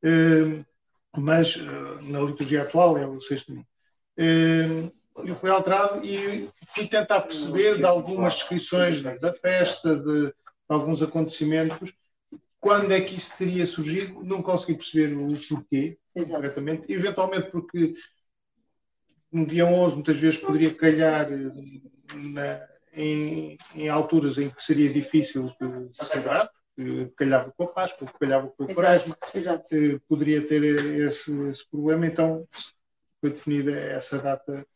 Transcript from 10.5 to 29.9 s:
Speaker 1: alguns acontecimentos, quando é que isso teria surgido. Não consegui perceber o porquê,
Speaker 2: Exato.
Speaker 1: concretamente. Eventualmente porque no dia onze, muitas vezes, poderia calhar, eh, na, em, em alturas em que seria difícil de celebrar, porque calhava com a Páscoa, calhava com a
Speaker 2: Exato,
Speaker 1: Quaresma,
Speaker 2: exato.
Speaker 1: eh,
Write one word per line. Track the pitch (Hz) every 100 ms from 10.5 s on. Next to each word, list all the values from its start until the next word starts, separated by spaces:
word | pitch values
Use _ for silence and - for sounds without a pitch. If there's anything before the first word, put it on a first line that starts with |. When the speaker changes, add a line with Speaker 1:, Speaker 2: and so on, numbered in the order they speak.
| _ _
Speaker 1:
alguns | 151 147 156
acontecimentos, | 156 165 160 - 151 156 160 160 180 - _ _ _ - _ _
quando | 196 202 196
é | 190
que | 185 185
isso | - -
teria | 180 180 170
surgido. | - 151 175 196 -
Não | 180 190
consegui | 180 180 175 160
perceber | - 156 151 147
o | 143 147 -
porquê, | 151 - 139 151 165 _
Speaker 2:
Exato. | - 165
Speaker 1:
concretamente. | 160 139 143 143 160 -
Eventualmente | 196 196 190 185 190 -
porque | 175 - 175 165 - - _ _ _ _ _ _ _ _ _ _ _ _
no | 165 151
dia | 165 175
onze, | 180 175 143
muitas | 147 143
vezes, | 160 156
poderia | - 151 160
calhar, | 151 160 156 160 156 147
eh, | 139 135 - 139 135 135 _ _
na, | 147 143 143 143 143 - _ _
em, | 160 151 151 151 160 156 151 -
em | 156 151
alturas | 151 156 165 143 131
em | 143
que | -
seria | - 147 147
difícil | 139 139 160 143 139 127 -
de | 127 127 127 -
celebrar, | - 131 131 - - _ _
porque | - 127 127 127 _
calhava | 135 135 131 -
com |
a | 175
Páscoa, | - 185 - 131 -
calhava | 139 135 135
com | -
a | 139
Speaker 2:
Exato, |
Speaker 1:
Quaresma, | - 180 175 165 156 -
Speaker 2:
exato. | - 175 165 - 156
Speaker 1:
eh, | 151